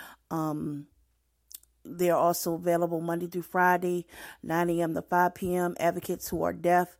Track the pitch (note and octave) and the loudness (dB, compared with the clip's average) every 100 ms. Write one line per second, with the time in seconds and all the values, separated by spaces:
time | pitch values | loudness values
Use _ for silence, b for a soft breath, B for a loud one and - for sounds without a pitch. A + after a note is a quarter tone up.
0 | B B - E3 D#3 D3+ D#3 D3 D3+ _ | B B -8 -4 -2 -4 -6 -8 -12 _
1 | _ _ _ _ _ - _ _ - E3+ | _ _ _ _ _ -20 _ _ -14 0
2 | F3+ D#3 E3+ E3+ F3 E3 F3 E3+ E3+ E3 | 2 4 4 2 -2 -2 0 2 2 -2
3 | E3+ E3+ F3 F3+ - F3+ F3+ F3+ F3+ F3 | -2 -4 -4 -6 -4 2 4 4 0 -4
4 | - B B B - E3 F3 E3+ E3 D#3+ | -6 B B B -2 0 2 0 0 -2
5 | - F3 F3+ - F#3 F3+ F3 - E3+ F3 | 0 2 2 2 -2 0 -2 0 0 0
6 | - F3+ - E3 E3+ F3 F3 F3 F3 | -6 -8 -4 -2 -2 0 4 4 2